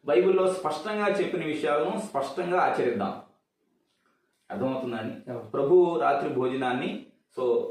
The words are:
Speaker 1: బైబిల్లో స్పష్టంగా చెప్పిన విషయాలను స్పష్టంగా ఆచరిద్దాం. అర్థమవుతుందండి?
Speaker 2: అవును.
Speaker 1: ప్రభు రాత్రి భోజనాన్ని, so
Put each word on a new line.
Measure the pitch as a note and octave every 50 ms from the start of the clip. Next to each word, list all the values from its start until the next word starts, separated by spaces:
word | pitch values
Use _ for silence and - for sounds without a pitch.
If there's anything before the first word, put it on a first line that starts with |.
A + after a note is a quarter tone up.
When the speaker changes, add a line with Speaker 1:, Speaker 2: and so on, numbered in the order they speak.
| _
Speaker 1:
బైబిల్లో | - D3+ F3+ F#3 F#3 F#3 F#3 F#3 F#3+
స్పష్టంగా | F#3 - - D3+ D3+ - - G#3+ G#3 G#3 G#3 G#3
చెప్పిన | F#3+ F3+ F3+ E3 - F3 D#3+
విషయాలను | D#3 D3 D3 D3 D3+ D3 D#3 D#3+ F#3 G3 G3
స్పష్టంగా | G#3+ - - C#3 C3+ - - F#3 F3+ F3 F3 F3+
ఆచరిద్దాం. | E3 - - - C3 B2 G#2+ G#2 G2+ G2+ - - - _ _ _ _ _ _ _ _ _ _ _ _ _ _ _ _ _ _ _ _ _ _ _ _ _
అర్థమవుతుందండి? | - G2+ C3 C3 C3 - B2 B2 A2+ A2 A2 - - - - B2+
Speaker 2:
అవును. | B2 A#2+ A2
Speaker 1:
ప్రభు | A2 - C#3 C#3+ E3 F3+ F3+ F3 F3 E3+ D#3+
రాత్రి | C#3+ C#3 C#3+ C#3+ - D3
భోజనాన్ని, | C3+ B2+ B2+ B2+ C3 C3+ C3+ B2+ B2 B2+ D#3+ G3 - - - - _ _ _ _ _ -
so | B2+ B2 A#2 A#2 A#2 -